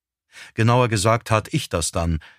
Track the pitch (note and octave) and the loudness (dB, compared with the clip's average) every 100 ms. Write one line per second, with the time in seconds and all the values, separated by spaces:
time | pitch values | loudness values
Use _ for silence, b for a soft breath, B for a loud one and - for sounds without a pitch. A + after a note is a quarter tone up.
0 | _ _ _ B B - A2+ A#2+ B2 A2 | _ _ _ B B 0 2 4 2 2
1 | G2 A2+ - A2 G#2+ D#3 - F2+ E2 F#2+ | 2 0 0 -2 0 -6 -4 -4 -4 -4
2 | E2+ D#2 B | -2 -4 B